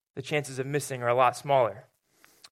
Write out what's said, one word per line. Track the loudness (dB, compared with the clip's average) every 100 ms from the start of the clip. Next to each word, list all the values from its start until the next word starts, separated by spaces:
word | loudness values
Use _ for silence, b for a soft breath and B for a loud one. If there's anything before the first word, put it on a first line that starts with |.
| _ -14
the |
chances | -4 -4 -4 -8
of | -4
missing | -4 -4 -4
are | 0
a |
lot | 4 4 2
smaller. | 2 2 2 -2 -16 _ _ b b b b